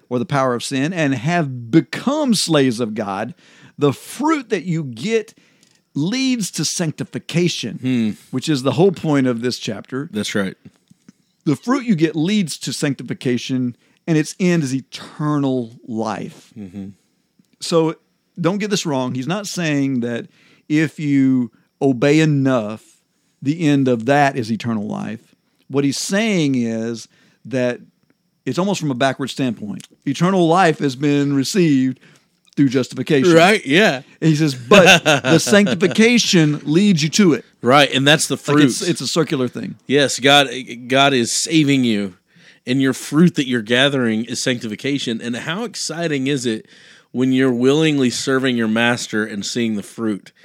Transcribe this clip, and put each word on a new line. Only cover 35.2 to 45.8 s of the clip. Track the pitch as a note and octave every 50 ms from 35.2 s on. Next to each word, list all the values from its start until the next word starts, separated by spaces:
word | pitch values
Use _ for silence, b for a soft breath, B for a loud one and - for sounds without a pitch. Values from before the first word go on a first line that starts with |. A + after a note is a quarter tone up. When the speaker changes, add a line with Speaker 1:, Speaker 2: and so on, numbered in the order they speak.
| -
Speaker 1:
the | C3 D#3+ D#3+
sanctification | - - G#3 G3+ G#3 D#3 A#2+ D#3+ F#3+ F#3 - - A3 A#3 B3 A#3 - - - F3+ D#3 D3+ D3 C#3+ -
leads | C#3 D3+ F3 G#3 G#3 G3 D3+ D3
you | D#3+
to | - - G#3 F3 C3+
it." | - - _ _ _ -
Speaker 2:
Right, | A#2 C3 D3 C#3+ C3 -
and | C3+ C3+
that's | C#3+ D3+ D3 -
the | - C#3+
Speaker 1:
Like, | - - - C#3+ D3 D3
it's, | C3 A2+ -
Speaker 2:
fruit. | - F3
Speaker 1:
it's | D#3+ -
a | C#3+
circular | A#2+ - E3+ D#3 - D#3+ C3+ B2+ A#2+
thing. | - - A2+ - - - _
Speaker 2:
Yes, | - B2+ C#3+ C#3+ B2 - -
God, | A#2 C#3 C#3 C#3+ C#3 C3 A#2 B2+ B2 - A#2+ A#2 B2+ A#2
God | C3 C3+ C#3 C#3 C#3
is | B2+ A#2 A2 -
saving | - - - E3 D#3+ D3+ C#3 C#3+ C3+ B2+
you, | A#2+ A2 G2+ G2+ G2 F2+ _ _ b b b b b b b b
and | B2 B2+ C#3 C3+
your | C3+ B2+
fruit | - - - C#3+ D3 F3 F3 E3
that | - C#3+
you're | B2+ B2 A#2+ G#2+
gathering | G#2 A#2+ B2 C3+ C#3+ C#3+ C3+ B2 A2+ A2 A2 A#2
is | A#2 B2 A2+ -
sanctification. | C3+ B2+ A#2 - A2+ G#2+ G2 - C#3 C#3+ C3+ - C3 A2+ A2+
And | - A#2+ A#2+
how | A2+ - C#3+ E3 G3+ A#3+
exciting | A3 - -